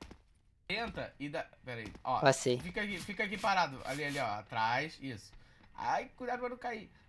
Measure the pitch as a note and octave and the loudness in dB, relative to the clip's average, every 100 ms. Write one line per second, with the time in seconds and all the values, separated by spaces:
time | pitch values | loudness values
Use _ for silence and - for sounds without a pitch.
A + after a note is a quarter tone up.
0 | - - _ _ _ _ - G3 A#3 D#3+ | -18 -18 _ _ _ _ -6 -4 -2 -4
1 | A#2 - C#3+ D#3 - - - A#2+ G#2+ - | -8 -6 -6 -4 -6 -10 -10 -8 -8 -8
2 | - B2+ D3 C3 - B2 E3+ F#3 G#3 F#3+ | 0 6 8 8 4 0 0 -4 -4 -4
3 | D#3 G3 G#3 G3+ G3+ F#3+ D#3+ C3 A#2+ C#3+ | -6 -4 -4 0 4 6 4 0 -6 -2
4 | D3 C#3 A#2+ G#2 G#2+ A#2 A2+ B2 D#3 - | -2 0 -2 -2 -4 0 2 2 0 -6
5 | C3+ G#2+ - - - - - - B2 D#3+ | -8 -8 -12 -20 -20 -20 -18 -6 0 0
6 | B3+ - B3 B3 B3 A#3+ B3 A3+ F#3 - | 0 -6 -4 -2 -4 -6 -6 -6 -10 -18